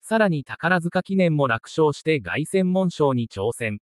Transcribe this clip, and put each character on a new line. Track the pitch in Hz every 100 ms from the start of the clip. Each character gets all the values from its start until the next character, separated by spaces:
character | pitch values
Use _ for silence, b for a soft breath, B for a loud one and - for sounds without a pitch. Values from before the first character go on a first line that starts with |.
さ | - 220
ら | 208
に | 156
宝 | 127 - 165 180
塚 | 170 185
記 | - 190
念 | 175 151
も | 135
楽 | 113 -
勝 | - 156
し | 143
て | 160 156
凱 | 87 107 151
旋 | 190 185
門 | 185 185
賞 | - 147
に | 127 117
挑 | - 101 117
戦。 | 113 104